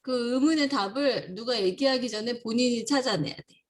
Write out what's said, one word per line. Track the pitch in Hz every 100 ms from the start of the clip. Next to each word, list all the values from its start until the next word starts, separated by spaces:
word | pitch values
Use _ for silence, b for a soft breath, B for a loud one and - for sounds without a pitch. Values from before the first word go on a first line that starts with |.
그 | - 254 240
의문의 | 262 294 320 277
답을 | 277 196 240 285 208 156 185
누가 | 233 233
얘기하기 | 185 185 269 254 240
전에 | 214 226 240
본인이 | 220 233 247 240 -
찾아내야 | 277 254 185 156 -
돼. | - _ _